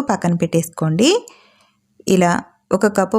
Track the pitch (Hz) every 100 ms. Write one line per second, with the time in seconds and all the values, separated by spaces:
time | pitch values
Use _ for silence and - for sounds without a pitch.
0 | 285 190 175 170 165 165 - - 156 160
1 | 277 453 - - _ _ _ _ _ _
2 | - 185 175 175 - _ - 196 208 202
3 | 190